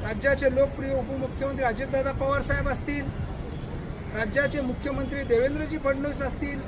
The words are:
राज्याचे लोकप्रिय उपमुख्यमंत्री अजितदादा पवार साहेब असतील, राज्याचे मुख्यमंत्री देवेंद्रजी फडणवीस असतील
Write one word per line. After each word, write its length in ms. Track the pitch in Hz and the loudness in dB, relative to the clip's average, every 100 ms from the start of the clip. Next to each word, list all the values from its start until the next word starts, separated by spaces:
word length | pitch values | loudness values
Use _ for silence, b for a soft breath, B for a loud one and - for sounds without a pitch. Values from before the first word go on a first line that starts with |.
राज्याचे 500 | 196 202 277 277 277 254 | -4 0 4 6 4 6
लोकप्रिय 380 | 277 285 269 | 4 2 -2
उपमुख्यमंत्री 720 | 269 262 269 262 - 269 269 262 | 0 0 -2 -4 -2 -2 0 0
अजितदादा 460 | 214 269 269 262 | 0 0 0 0
पवार 300 | 233 269 277 | 0 2 2
साहेब 280 | - 277 277 | 2 2 2
असतील, 340 | 254 - 285 277 - - - - - - - - - - 214 | 0 -2 -2 -2 -4 -6 -6 -6 -6 -6 -6 -8 -8 -6 -4
राज्याचे 460 | 226 262 277 285 | 0 2 2 0
मुख्यमंत्री 640 | 254 - - 269 269 285 262 | -2 -2 -2 -2 -2 -4 4
देवेंद्रजी 520 | 233 254 294 311 311 | 4 4 2 -2 0
फडणवीस 440 | 277 269 285 277 | 0 2 0 -2
असतील 380 | 269 - 285 285 | -4 -2 -4 -4